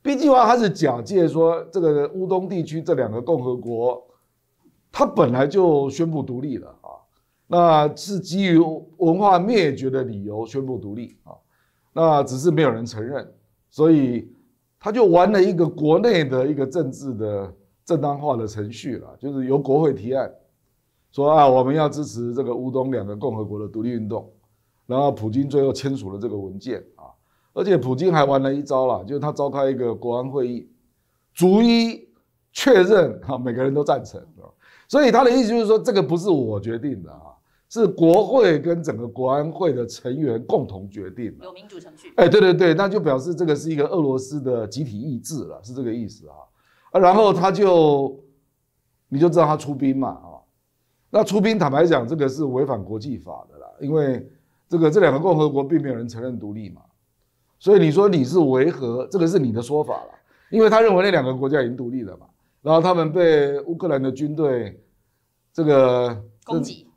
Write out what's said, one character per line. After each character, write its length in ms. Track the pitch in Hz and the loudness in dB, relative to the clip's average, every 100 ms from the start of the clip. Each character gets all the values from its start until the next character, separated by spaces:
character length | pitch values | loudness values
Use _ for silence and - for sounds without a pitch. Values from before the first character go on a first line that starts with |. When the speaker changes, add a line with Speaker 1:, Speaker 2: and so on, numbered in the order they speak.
Speaker 1:
B 140 | - | -4
计 160 | 277 294 | 0 4
划 160 | 262 226 | 4 4
他 100 | 240 | 4
是 140 | 220 | 2
假 320 | - 143 120 | 0 -2 -2
借 240 | 117 196 165 | -2 0 2
说 380 | 156 165 165 160 | 2 2 0 -4
这 80 | 196 | -2
个 280 | 165 147 143 | 0 0 -2
乌 140 | 190 185 | -4 -2
东 200 | 185 185 | -2 -2
地 140 | 185 | -6
区 180 | 156 156 | -6 -8
这 140 | 160 | -4
两 160 | 151 120 | -2 -2
个 100 | 110 | -6
共 220 | 127 160 | -4 -2
和 140 | 123 123 | -2 -6
国， 440 | 117 117 123 120 - _ _ _ _ _ _ _ _ | -6 -4 -4 -4 -12 _ _ _ _ _ _ _ _
他 120 | - | -2
本 280 | 247 - 147 | -2 2 0
来 120 | 123 | 2
就 460 | 147 202 180 147 139 | 0 2 4 2 0
宣 180 | - 165 | -4 -4
布 140 | 156 | -4
独 180 | 127 123 | -6 -8
立 160 | 147 113 | -8 -10
了 120 | - - | -12 -20
啊， 80 | - - _ _ _ _ _ | -20 -20 _ _ _ _ _
那 500 | 175 170 156 151 147 | 2 4 4 2 -2
是 220 | 180 196 | -8 -8
基 260 | 175 180 | -4 -2
于 140 | 196 165 165 156 - _ | 4 6 4 0 -14 _
文 200 | 175 170 | 0 2
化 200 | 208 180 | 4 4
灭 340 | 190 233 160 | 2 2 0
绝 160 | 135 131 | -2 -4
的 120 | 131 | -4
理 220 | 120 104 | -4 -8
由 200 | 101 107 | -10 -8
宣 200 | 113 135 131 | -8 -8 -8
布 100 | 123 | -10
独 200 | 104 107 | -10 -14
立 200 | 117 _ | -14 _
啊， 80 | - - _ _ _ _ _ | -20 -20 _ _ _ _ _
那 280 | - 165 151 | -2 2 2
只 120 | 139 127 | 0 -2
是 140 | 156 | 0
没 120 | 156 | 2
有 80 | 147 | 2
人 120 | 113 | 0
承 160 | 117 110 | -8 -10
认， 320 | 113 139 104 _ _ _ _ | -10 -10 -12 _ _ _ _
所 220 | - 156 | 0 4
以 360 | 160 131 120 - _ _ _ _ _ | 4 2 -2 -8 _ _ _ _ _
他 100 | 202 | -6
就 140 | 220 214 | 2 4
玩 240 | 170 185 | 6 4
了 100 | 208 | 4
一 140 | 185 | 2
个 140 | 175 165 | 2 -2
国 320 | - 151 165 | 0 2 2
内 240 | 226 190 | 4 2
的 200 | 147 127 | 0 -2
一 80 | 135 | -2
个 140 | 147 131 | -2 -4
政 240 | 135 131 | -4 -6
治 240 | 131 139 | -6 -10
的 400 | 113 107 101 95 92 _ _ | -8 -6 -6 -8 -14 _ _
正 160 | - 170 | -4 -2
当 180 | 143 143 | -2 -4
化 180 | 147 123 | -4 -4
的 80 | |
程 280 | 107 104 104 | -4 -8 -10
序 240 | 110 147 110 | -10 -10 -12
了， 180 | - - | -12 -14
就 120 | 131 | -10
是 120 | 139 | -6
由 120 | 127 139 | -2 -2
国 240 | 135 139 | 2 0
会 140 | 156 | 2
提 180 | 113 107 | -2 -6
案 140 | 131 110 - _ _ _ _ _ _ _ | -6 -6 -10 _ _ _ _ _ _ _
说 180 | - 143 | -2 2
啊， 180 | 156 143 | 6 6
我 140 | 131 | 6
们 100 | 127 | 2
要 160 | 151 151 | 2 0
支 160 | 135 | -2
持 300 | 139 107 120 | -10 -8 -8
这 80 | 120 | -6
个 100 | 127 | -4
乌 200 | 120 127 | -4 -4
东 180 | 131 131 | -4 -4
两 160 | 127 101 | -4 -6
个 80 | |
共 220 | 104 135 110 | -8 -6 -6
和 80 | |
国 120 | 104 104 | -8 -8
的 80 | 104 | -10
独 140 | 110 | -6
立 80 | 113 | -6
运 180 | 120 107 | -6 -6
动， 200 | 107 - _ _ _ _ _ | -8 -10 _ _ _ _ _
然 140 | _ 127 | _ -2
后 140 | 143 | 0
普 180 | 131 110 | -2 -4
京 180 | 110 139 | -4 -2
最 140 | 143 | 0
后 100 | 135 | 0
签 240 | 120 143 135 | -2 -6 -6
署 140 | 98 | -10
了 80 | 101 | -10
这 100 | 113 | -8
个 80 | 101 | -8
文 220 | 95 98 | -10 -14
件 240 | 123 104 - _ | -12 -12 -12 _
啊， 160 | - _ _ _ _ | -20 _ _ _ _
而 100 | - | -6
且 140 | 185 175 | 0 0
普 180 | 123 | 0
京 160 | 131 185 | -2 0
还 140 | 165 | 2
玩 180 | 139 139 | 2 2
了 100 | 135 | 0
一 100 | 143 | -4
招 240 | 143 135 131 | -4 -2 0
啦， 180 | 107 | -2
就 100 | 98 | -6
是 60 | 139 | -8
他 100 | 147 | -6
召 200 | 147 143 | -4 -6
开 180 | 139 135 | -2 -4
一 60 | |
个 200 | 131 120 | -2 -4
国 220 | 104 120 120 | -6 -6 -6
安 140 | 131 | -6
会 180 | 139 123 | -6 -6
议， 220 | 120 - _ _ _ _ _ _ | -8 -14 _ _ _ _ _ _
逐 260 | - 180 196 | 0 4 6
一 480 | 233 233 233 220 - _ _ _ _ | 4 4 0 -4 -18 _ _ _ _
确 320 | - - 226 | -2 4 6
认 380 | 185 208 147 107 - | 6 4 2 -2 -10
啊， 100 | 131 | -8
每 160 | 123 | -6
个 100 | 117 | -4
人 120 | 135 | -2
都 100 | 139 | -2
赞 180 | 147 143 | -2 -2
成 160 | - 95 - _ | -4 -20 -20 _
啊， 80 | 90 _ _ _ _ | -20 _ _ _ _
所 160 | 277 | 2
以 60 | 277 | 4
他 120 | 226 | 6
的 80 | 262 | 4
意 120 | 262 | 4
思 60 | 226 | 2
就 80 | 233 | 0
是 80 | 214 | 2
说， 120 | 220 | 2
这 140 | 170 | 2
个 100 | 196 | 0
不 140 | 143 170 | 0 -2
是 140 | 196 | 0
我 280 | 160 117 104 | 0 0 -6
决 200 | 104 113 | -6 -8
定 240 | 143 113 | -8 -10
的 100 | 80 | -12
啊， 180 | 67 78 _ _ _ _ | -20 -20 _ _ _ _
是 160 | 226 208 | -2 0
国 380 | - 165 180 196 | 4 4 6 4
会 340 | 254 208 151 | 4 4 2
跟 220 | 135 170 | 0 -4
整 120 | 156 | -4
个 140 | 110 117 | -8 -10
国 220 | 117 127 | -6 -2
安 200 | 139 151 | -2 -4
会 220 | 160 180 | -4 -2
的 140 | 127 117 | -2 -6
成 280 | - 123 | -8 -8
员 240 | 135 147 113 | -4 -4 -4
共 220 | 127 175 117 | -2 -2 -2
同 200 | 101 98 | -12 -14
决 200 | 101 95 | -14 -16
定 240 | 107 113 - | -12 -12 -14
的。 80 | - | -20
Speaker 2:
有 60 | |
民 120 | - - | -20 -20
主 140 | 185 | -20
程 100 | - _ | -20 _
序。 160 | - - | -10 2
Speaker 1:
哎， 120 | 170 | 4
对， 100 | 202 | 6
对， 140 | 190 | 6
对， 220 | 170 180 | 4 4
那 120 | 160 196 | 2 0
就 140 | 208 | 0
表 180 | 151 131 | 0 -2
示 160 | 147 | -2
这 120 | 160 170 | -4 -2
个 100 | 147 | -2
是 140 | 151 | -2
一 40 | |
个 120 | 156 147 | -2 -2
俄 120 | 185 | 0
罗 200 | 143 131 | 0 -2
斯 200 | 131 147 | -4 -8
的 260 | 127 120 107 | -4 -4 -6
集 160 | 123 | -8
体 160 | 139 104 | -8 -8
意 180 | 139 120 | -8 -10
志 260 | - 156 | -10 -12
了， 140 | 85 71 | -12 -16
是 100 | 98 | -16
这 100 | 127 | -10
个 80 | 123 | -8
意 160 | 117 107 | -6 -10
思 220 | - 78 | -14 -20
啊。 80 | 73 67 _ _ _ _ | -20 -20 _ _ _ _
啊， 100 | - | 4
然 140 | 180 | 6
后 180 | 202 214 | 6 4
他 180 | 185 185 | 4 0
就， 640 | 185 202 175 156 143 139 135 _ _ _ _ _ _ _ _ _ | 2 4 6 6 4 0 -6 _ _ _ _ _ _ _ _ _
你 100 | 139 | 2
就 80 | 170 | 2
知 120 | 160 | 4
道 80 | 151 | 2
他 100 | 151 | 2
出 180 | - | -4
兵 220 | 135 139 135 | -4 -2 -2
嘛， 140 | 123 | -4
啊， 260 | 71 85 73 _ _ _ _ _ _ _ | -8 -18 -20 _ _ _ _ _ _ _
那 160 | 208 | 0
出 160 | 214 202 | 0 0
兵 180 | 208 220 | 0 0
坦 140 | 156 | 0
白 140 | 135 170 | 2 4
讲， 200 | 151 117 | 2 0
这 80 | |
个 140 | 156 135 | -2 -4
是 160 | 131 | -2
违 220 | 147 123 143 | -4 -2 -2
反 180 | 120 | -4
国 140 | 90 110 | -8 -10
际 180 | 127 107 | -10 -12
法 260 | 78 67 50 | -12 -18 -18
的 80 | 73 | -20
啦， 80 | 58 - | -20 -12
因 100 | 143 | -4
为 400 | 156 143 123 - _ _ _ _ | -2 0 -4 -8 _ _ _ _
这 80 | 170 | 2
个， 140 | 160 | 4
这 100 | 170 | 4
两 100 | 175 | 4
个 80 | 135 | 2
共 160 | 180 | 2
和 140 | 160 151 | 2 2
国 160 | 135 | 0
并 160 | 139 160 | 0 -2
没 80 | 139 | -2
有 60 | |
人 120 | 120 117 | -8 -8
承 160 | 110 | -10
认 160 | 127 117 | -10 -10
独 140 | 104 | -12
立 160 | 104 101 | -12 -14
嘛， 140 | 82 _ _ _ _ _ _ _ _ | -18 _ _ _ _ _ _ _ _
所 160 | - | 4
以 60 | 202 | 6
你 100 | 160 | 6
说 160 | 151 202 | 4 4
你 160 | 180 | 2
是 160 | 120 170 | 0 2
维 320 | 151 127 147 | 4 4 2
和， 380 | 135 127 120 - | 0 -6 -6 -6
这 80 | 196 | -2
个 80 | 165 | 0
是 120 | 185 | 0
你 120 | 135 | -2
的 120 | 110 | -4
说 200 | 117 147 | -4 -4
法 120 | 147 | -4
啦， 160 | 92 55 - _ _ _ | -8 -10 -20 _ _ _
因 120 | 208 | 2
为 60 | 220 | 4
他 140 | 220 | 6
认 120 | 226 | 4
为 80 | 180 | 4
那 80 | 196 | 2
两 140 | 180 | 2
个 100 | 127 | 0
国 140 | 131 135 | -2 -2
家 140 | 147 | 0
已 20 | |
经 100 | 123 | -2
独 140 | 127 123 | -4 -8
立 140 | 127 | -8
了 120 | 104 87 | -10 -14
嘛， 80 | _ _ _ _ | _ _ _ _
然 140 | 143 | 0
后 80 | 160 | 2
他 100 | 170 | 2
们 180 | 175 156 | 0 0
被 480 | 170 170 156 143 139 | 2 4 4 2 -2
乌 140 | 156 | -6
克 140 | 170 180 | -6 -4
兰 140 | 139 | -2
的 100 | 135 | -2
军 240 | 131 147 151 | -4 -8 -2
队 420 | 151 123 107 - _ _ _ _ _ _ _ | -2 -2 -6 -14 _ _ _ _ _ _ _
这 100 | - | -4
个 580 | 156 139 127 123 123 110 104 _ | 2 4 4 2 -2 -6 -14 _
Speaker 2:
攻 180 | - 165 | -8 -6
击。 240 | - 82 _ | -6 -12 _